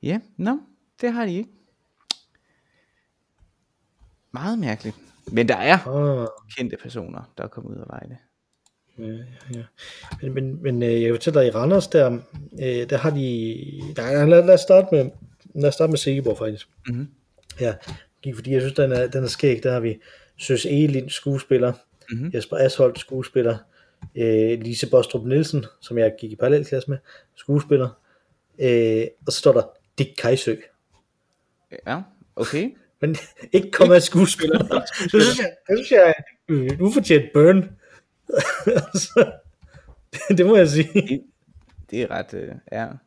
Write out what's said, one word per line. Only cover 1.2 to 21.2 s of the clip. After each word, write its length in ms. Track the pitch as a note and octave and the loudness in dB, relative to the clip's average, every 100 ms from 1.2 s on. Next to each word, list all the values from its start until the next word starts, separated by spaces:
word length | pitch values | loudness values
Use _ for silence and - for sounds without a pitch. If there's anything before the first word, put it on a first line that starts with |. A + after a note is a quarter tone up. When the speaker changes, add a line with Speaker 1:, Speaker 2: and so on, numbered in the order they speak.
| A3 | -4
Speaker 1:
de 80 | F3 | -6
ikke. 140 | A3+ _ _ _ _ _ _ - _ _ _ _ _ _ _ _ _ _ _ _ _ _ _ _ _ _ _ _ _ | -10 _ _ _ _ _ _ -12 _ _ _ _ _ _ _ _ _ _ _ _ _ _ _ _ _ _ _ _ _
Meget 260 | B2 E3 A3+ | -12 -8 -6
mærkeligt. 380 | D3+ G#2+ A2 - _ _ - | -6 -6 -10 -16 _ _ -6
Men 160 | A2+ A#2 | -2 0
der 80 | F#2 | 0
er 320 | A#2+ F3+ B2+ | 2 2 2
Speaker 2:
Ah. 400 | C3+ D3 C3+ A#2 A2 G#2 - | -2 -2 -2 -6 -10 _ -10
Speaker 1:
kendte 200 | B2 - | -8 -8
personer, 500 | B2 A#2+ F2 E2+ - - | -14 -14 -14 -16 -20 -14
der 60 | |
er 40 | G#2+ | -14
kommet 280 | - - G#2 | -14 -16 -18
ud 40 | |
af 60 | - | -16
Vejle. 300 | - - B2 _ _ _ _ _ _ _ - | -18 -18 -20 _ _ _ _ _ _ _ -18
Speaker 2:
Ja, 60 | |
ja, 200 | A2+ A2+ B2 B2+ C3 | -14 -14 -16 -20 -16
ja. 80 | A#2+ A#2 _ - - - - | -16 -16 _ -20 -20 -18 -12
Men, 120 | C3+ | -8
men, 280 | C3 C3+ C#3+ | -6 -8 -6
men, 200 | C#3 B2 | -4 -2
øh, 100 | A#2+ | 0
jeg 80 | A#2 | 0
kan 120 | A#2 | 0
fortælle 260 | A#2 - D3+ | 0 0 2
dig, 60 | B2+ | 2
i 40 | |
Randers, 360 | G#2+ C3 F#3+ F#3+ | 2 2 2 2
der, 300 | E3 C3 A#2+ C3 - D3 - | 2 2 0 -10 -20 -18 -10
øh, 300 | C3 B2 A#2+ | -6 -6 -4
der 60 | C#3 | -2
har 140 | D3 | -2
de, 440 | D3 C3 A#2+ A2+ A#2 C#3 C#3+ - D3+ | -2 -4 -4 -6 -8 -12 -14 -12 -8
nej, 160 | A#2 C#3+ D3 | -2 2 8
lad, 180 | E3+ F3 | 8 8
lad 80 | |
os 60 | F3+ | 6
starte 280 | - F#3+ F#3+ | 8 6 6
med, 180 | D#3+ C3 - - _ - | 2 0 -6 -20 _ -14
lad 140 | - C#3+ | -2 0
os 60 | |
starte 160 | - D#3+ | 2 0
med 80 | D3+ | 0
Silkeborg, 400 | - C#3 B2+ G#2 | -2 -2 -2 -4
faktisk. 300 | A2 G#2 - _ - | -6 -8 -14 _ -10
Speaker 1:
Mhm. 200 | A#2+ C#3+ _ _ _ _ - | -8 -10 _ _ _ _ -6
Speaker 2:
Ja, 140 | A#2+ G2 - - _ _ C3+ | -6 -6 -12 -20 _ _ -12
fordi 180 | A2+ C3 | -12 -4
jeg 80 | C3+ | -2
synes, 140 | C3 | -2
den 180 | C3+ C#3 | 0 0
er, 140 | B2+ B2 | 0 -2
den 180 | C3+ | -2
er 40 | B2+ | -4
skæg. 340 | - C#3+ A#2+ | 0 0 2
Der 100 | C3 | -2
har 80 | B2 | -2
vi 200 | A#2 A2 _ - _ _ | -4 -8 _ -20 _ _
Søs 300 | - B2+ - | -4 -4 0
Egelind, 440 | C#3+ D3+ C3+ C3+ | 2 2 0 -4
skuespiller, 600 | - | -8